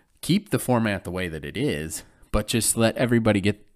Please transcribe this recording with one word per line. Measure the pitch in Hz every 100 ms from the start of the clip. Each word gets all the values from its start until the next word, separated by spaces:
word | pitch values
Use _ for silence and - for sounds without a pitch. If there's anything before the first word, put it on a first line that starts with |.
| _ _
keep | - 190 -
the | 127
format | - 120 110 98
the | -
way | 90 92
that | 80
it | 73 95
is, | 139 76 80 - - _ -
but | 107 107
just | 117 -
let | - 113 -
everybody | 120 117 110 101
get, | 98 101 -